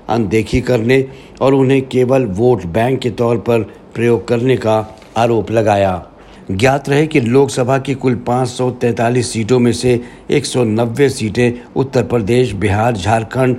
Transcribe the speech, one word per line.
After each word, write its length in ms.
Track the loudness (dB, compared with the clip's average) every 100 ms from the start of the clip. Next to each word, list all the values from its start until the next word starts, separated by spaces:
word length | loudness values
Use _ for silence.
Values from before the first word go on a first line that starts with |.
| -4
अनदेखी 520 | -2 0 0 0 -2
करने 440 | 0 0 2 2 0 -8 -20 -2
और 140 | 2
उन्हें 280 | 2 4 2 0
केवल 360 | 0 2 2 0
वोट 380 | 0 2 2 -2
बैंक 320 | -2 0 0
के 100 | -4
तौर 280 | -2 -2 0
पर 240 | 0 0 -2 -12 -14
प्रयोग 320 | -2 0 0 0
करने 280 | -2 0 0
का 180 | 0 -2 -2 -16 -8 -2
आरोप 340 | 0 0 0
लगाया। 520 | 0 2 2 2 -2 -10 -20 -20 -20 -8
ज्ञात 380 | 0 2 0 0
रहे 180 | 0 2
कि 140 | 0
लोकसभा 580 | 2 2 2 0 0 0
की 160 | -2
कुल 200 | -2 -2 -2
पाँच 320 | -2 -2 -2
सौ 220 | -2 -4
तैंतालीस 600 | -2 -2 0 0 0 -2
सीटों 260 | -4 2 4
में 140 | 4
से 280 | 2 0 0 -2 -18 -2
एक 160 | -2 0
सौ 180 | -2
नब्बे 440 | 0 0 -2 2 0
सीटें 440 | 0 -4 0 0 -2 -8 -6
उत्तर 260 | -2 -2
प्रदेश, 500 | 0 -2 2 2 0
बिहार, 440 | 0 0 2 0 0
झारखंड, 600 | 0 -2 -2 0 0